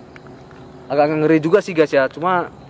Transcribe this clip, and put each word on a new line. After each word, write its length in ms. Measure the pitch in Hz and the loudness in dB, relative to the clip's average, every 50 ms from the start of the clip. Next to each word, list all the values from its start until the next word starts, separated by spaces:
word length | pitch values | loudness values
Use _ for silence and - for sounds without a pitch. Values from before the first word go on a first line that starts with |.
| - - - - - - - - - - - - - - - - - - | -20 -20 -20 -20 -20 -20 -20 -20 -20 -20 -20 -20 -20 -20 -20 -20 -12 -4
agak 240 | 135 143 147 151 156 | 0 0 0 2 0
ngeri 240 | 156 151 156 160 160 | 0 0 2 2 2
juga 240 | 147 170 175 208 185 | 2 2 0 0 0
sih, 80 | - | -2
guys, 200 | 180 160 156 143 | -2 -2 0 0
ya. 200 | - 139 131 131 | 2 0 0 0
Cuma 400 | - 143 160 180 185 175 156 - - - - | -4 -4 -4 -2 -2 -2 -4 -6 -10 -18 -20